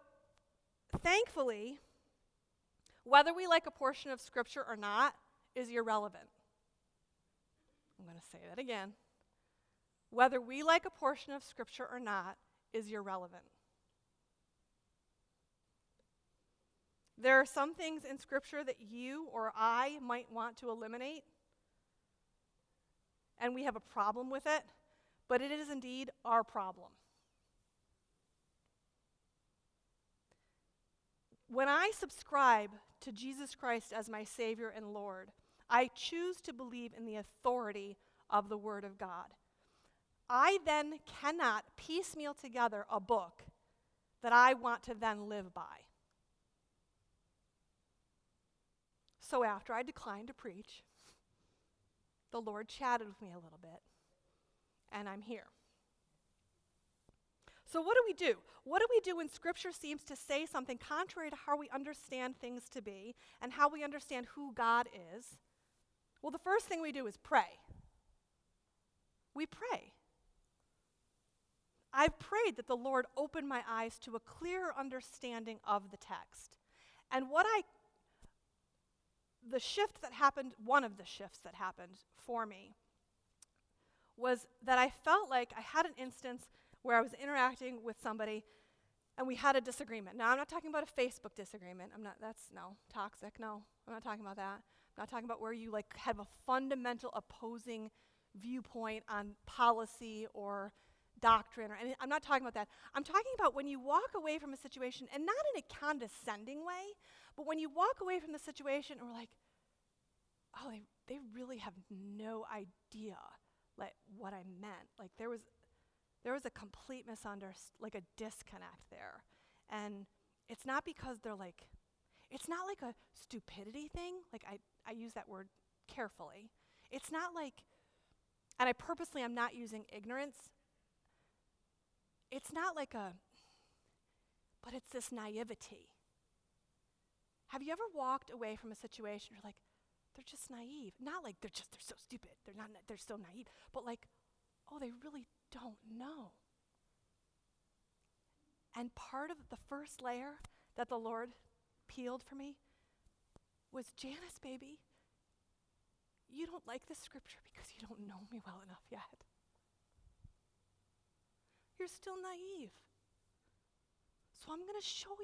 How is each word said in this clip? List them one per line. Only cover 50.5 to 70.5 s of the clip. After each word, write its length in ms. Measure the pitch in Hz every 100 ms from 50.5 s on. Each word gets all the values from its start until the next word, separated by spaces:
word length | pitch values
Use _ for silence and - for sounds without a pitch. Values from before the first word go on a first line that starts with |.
| 185 - - - _ - - _ _ _ _ _ _ _ _ _ _ _
the 100 | 233
Lord 280 | 220 208 226
chatted 380 | - 262 240 214
with 140 | 190
me 100 | 196
a 60 | 175
little 160 | 165 160
bit, 200 | 165 170 - _ _ _ _ _ _ _ _ _ -
and 160 | 202 202
I'm 140 | 196
here. 240 | 214 220 - _ _ _ _ _ _ _ _ _ _ _ _ _ _ _ _ _ _ _ - -
So 160 | - 330
what 160 | 330 494
do 60 | 453
we 60 |
do? 240 | 302 330 - - -
What 160 | - 359
do 60 | 466
we 100 | 466
do 160 | 370 339
when 120 | 320
Scripture 440 | - 339 349 370
seems 320 | - 294 294
to 120 | - 277
say 300 | - 285 320
something 320 | 302 262 240
contrary 520 | - 302 370 349 311
to 60 | 285 -
how 100 | 294
we 120 | 294
understand 640 | 269 277 294 - 254 254 262
things 320 | 247 247 -
to 100 | 262
be 340 | 208 190 214 - - -
and 100 | 254
how 160 | 254 294
we 140 | 302
understand 440 | 285 285 - 262 240
who 180 | 294 285
God 340 | 233 233 233 240 202 165 202
is? 220 | - - _ _ _ _ _ _ _ _
Well, 80 | 285
the 80 | 320
first 280 | 370 403 -
thing 140 | 339
we 120 | 311
do 140 | 277 226
is 100 | -
pray. 420 | - 277 175 - - - - _ _ _ _ _ _ _ _ _ _ _ _ _ _
We 120 | 277 311
pray. 460 | - 480 - - - _ _ _ _ _